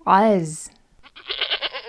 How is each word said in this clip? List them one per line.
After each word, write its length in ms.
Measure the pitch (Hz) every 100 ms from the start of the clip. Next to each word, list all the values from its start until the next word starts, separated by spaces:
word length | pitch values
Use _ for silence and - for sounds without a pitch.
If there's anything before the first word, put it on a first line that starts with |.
| -
עז. 640 | 190 220 196 160 156 - _ _ _ - - 381 - - - 302 254